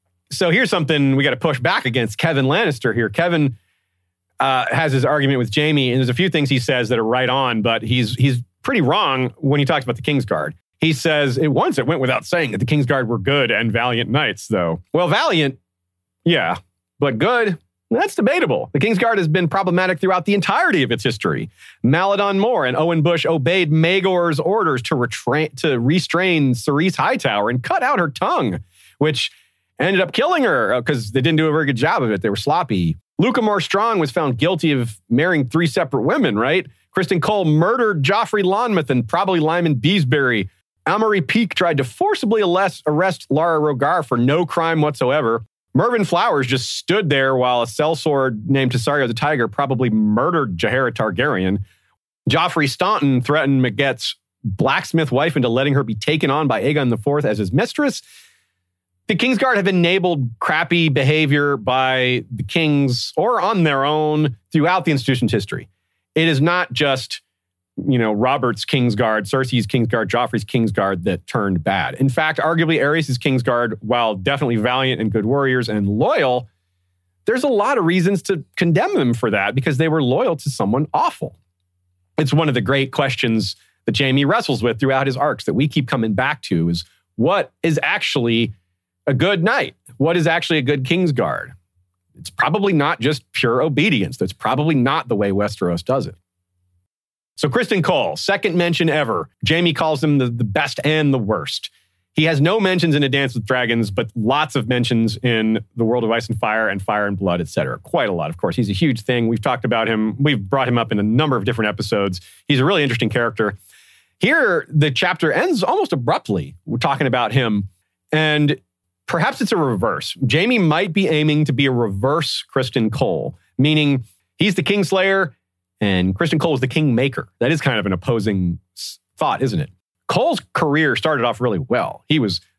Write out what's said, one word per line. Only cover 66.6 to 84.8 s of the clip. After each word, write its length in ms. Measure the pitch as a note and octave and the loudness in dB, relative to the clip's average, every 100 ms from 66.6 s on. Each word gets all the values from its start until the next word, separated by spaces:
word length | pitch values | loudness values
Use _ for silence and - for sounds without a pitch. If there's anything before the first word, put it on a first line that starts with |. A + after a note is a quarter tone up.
| - | -2
just, 480 | B2 D3 B2+ - - _ _ _ _ _ - - | -2 0 0 -4 -14 _ _ _ _ _ -8 0
you 120 | B2 | 2
know, 140 | A2 | 2
Robert's 520 | G#2 B2 C#3 B2+ A2 - | 2 0 0 -2 -4 -2
Kingsguard, 640 | C#3 A#2+ G#2 A2+ G#2+ G2 | 0 0 0 0 0 0
Cersei's 400 | C3+ C3 A#2+ G2+ | -2 0 -2 0
Kingsguard, 400 | B2 A2+ A#2 A2 | -2 0 0 0
Joffrey's 380 | A#2 A#2+ A2 G#2 | 0 0 -4 -4
Kingsguard 580 | B2 A2 F#2+ G2 F#2+ | -2 0 0 -2 -2
that 240 | F#2 F2+ - | -4 -4 -4
turned 360 | A#2+ G2+ F2+ | -2 0 -2
bad. 300 | F2 F#2+ C2+ - | 0 -2 -2 -2
In 140 | C3+ | 0
fact, 300 | B2+ D#3 D#3 | 0 0 0
arguably 400 | D#3 E3 D#3+ D3+ | 0 0 2 2
Aerys' 400 | C#3 D#3+ D3 B2 | 2 0 -2 -2
Kingsguard, 580 | D3 C3 B2 A#2+ A#2+ G#2 | 0 0 0 0 0 -4
while 340 | G#2 A#2+ A2+ G2 | -2 0 0 0
definitely 400 | A#2 C#3 C#3 A2+ | -2 -2 -2 0
valiant 440 | A#2 B2+ C3 G#2+ | 0 0 0 0
and 120 | A2 | -2
good 140 | G#2+ G#2 | 0 0
warriors 440 | C#3 C3+ B2+ A2+ | 0 0 0 -2
and 180 | G#2+ G2+ | -2 0
loyal, 600 | G#2 F#3+ C4+ C3+ B2 A#2+ _ _ _ _ _ _ _ - | 0 0 2 0 -2 -4 _ _ _ _ _ _ _ -2
there's 180 | B3 | 0
a 60 | C#4 | 2
lot 280 | G#3+ A3 C4 | 2 2 2
of 80 | E3 | 2
reasons 380 | F#3 F3 G3 | 2 2 0
to 200 | - F3+ - - | -2 -4 -4 -2
condemn 400 | F3 E3 F4+ F#4 | 2 2 2 0
them 180 | B2+ | 0
for 160 | A#2 A#2 | 0 0
that 240 | G2+ G2 | 0 0
because 240 | B2+ C#3+ C3+ | 0 -2 0
they 120 | D#3+ | 0
were 120 | D#3+ | 2
loyal 340 | B2+ D3+ B3 A#2+ | 0 0 0 -2
to 120 | C#3+ | -4
someone 380 | B2 G2+ B2 D#3 D#3 | -2 -2 0 0 -2
awful. 420 | E4 - D#3+ - _ _ _ _ _ _ _ - | -2 -4 -12 -14 _ _ _ _ _ _ _ -2
It's 160 | C#3+ | 2
one 140 | D3 D#3 | 2 2
of 80 | A#2+ | 0
the 60 | |
great 300 | - C#3 C3 | 0 0 0
questions 640 | - C3+ B2 A#2 A2 G2+ - _ _ - | 0 -2 0 0 0 -2 -8 _ _ -4
that 100 | - | 0
Jaime 300 | C3+ C3+ C#3+ | 2 2 2
wrestles 380 | A3 - A2+ | 0 0 0
with 160 | A#2 | 0
throughout 260 | A2 | 0